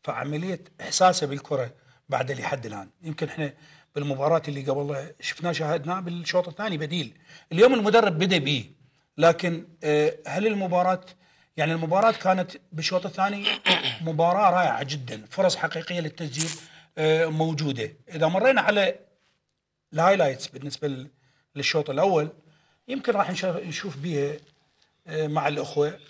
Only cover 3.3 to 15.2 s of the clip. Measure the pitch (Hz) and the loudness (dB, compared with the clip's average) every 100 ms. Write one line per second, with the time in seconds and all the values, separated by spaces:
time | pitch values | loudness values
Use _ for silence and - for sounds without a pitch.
3.3 | - 143 - - - _ 151 143 135 143 | -4 -8 -8 -20 -20 _ -8 -4 -2 2
4.3 | 165 151 139 135 139 143 139 147 - - | 0 0 -6 -4 -2 -2 -6 -10 -10 -10
5.3 | - 170 156 156 165 147 185 175 175 165 | -4 -4 -2 -2 -2 -2 -6 -6 -8 -2
6.3 | 180 175 - 214 165 151 175 120 - _ | -2 -2 -6 -6 -4 -4 -4 -6 -12 _
7.3 | - _ 165 247 254 208 226 208 156 180 | -20 _ 6 6 8 6 6 4 2 2
8.3 | 175 135 139 - - _ _ _ - 165 | 2 2 -2 -4 -18 _ _ _ 4 4
9.3 | 165 175 165 - - 151 151 151 - - | 6 0 -4 -8 -6 0 2 2 0 -6
10.3 | 151 220 202 185 175 180 185 - - _ | -2 0 0 0 2 2 0 -4 -20 _
11.3 | _ _ - 156 165 160 185 226 220 190 | _ _ -2 -2 0 0 4 4 4 2
12.3 | 185 180 - _ 160 156 185 175 - 196 | 2 -2 -8 _ -6 -2 -2 -2 -2 -2
13.3 | 202 202 - 190 180 - - 165 156 170 | 0 -2 0 0 0 0 -6 -6 2 2
14.3 | 185 202 180 165 113 135 147 123 110 | 6 4 4 2 0 -6 -8 -10 -14